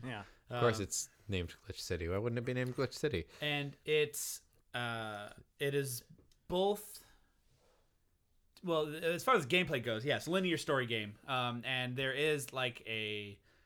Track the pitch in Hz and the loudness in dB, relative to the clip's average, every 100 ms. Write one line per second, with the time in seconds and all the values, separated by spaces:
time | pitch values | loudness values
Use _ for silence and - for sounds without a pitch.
0 | 123 110 98 - - 123 120 104 95 - | -8 -8 -10 -16 -8 2 2 2 0 -4
1 | - - - 95 85 - - - - 87 | -6 -10 -2 -2 -2 -6 -12 -8 -4 -2
2 | 85 95 120 117 120 127 127 127 127 - | 0 0 0 -2 -2 -2 -2 0 -2 0
3 | 151 92 - - 147 147 143 139 - 151 | -2 0 -4 -4 -2 0 -2 -6 2 2
4 | 147 - - - - _ _ 123 120 113 | 2 0 -6 -8 -14 _ _ -4 -2 -2
5 | 110 104 104 - - - 143 143 135 120 | -4 -6 -10 -14 -18 -2 0 2 0 -4
6 | - - - _ - 180 196 208 - - | -10 -20 -20 _ -2 2 2 2 -4 -16
7 | - - _ _ _ _ _ _ _ _ | -20 -20 _ _ _ _ _ _ _ _
8 | _ _ _ _ _ - 180 160 151 156 | _ _ _ _ _ -8 0 2 0 0
9 | 170 170 - 240 135 180 180 143 120 110 | -2 2 4 4 6 4 4 0 0 0
10 | 135 120 - 185 185 156 - 139 120 113 | 2 0 2 2 2 2 2 2 2 0
11 | 104 107 - 131 123 120 120 131 127 123 | -2 -8 -2 0 0 -2 -2 -2 0 0
12 | 135 131 156 151 123 131 127 117 - 110 | 0 2 2 2 -2 -2 -2 -2 -4 -2
13 | 107 104 104 98 _ _ | -2 -4 -6 -12 _ _